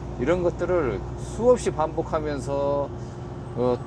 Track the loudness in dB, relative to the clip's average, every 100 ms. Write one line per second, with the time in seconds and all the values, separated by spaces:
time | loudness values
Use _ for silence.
0 | -8 -2 2 2 2 0 2 2 2 0
1 | -4 -8 -8 2 6 6 4 0 0 -2
2 | -2 -2 -2 -4 -2 0 0 0 -2 -6
3 | -10 -10 -10 -10 -8 0 2 2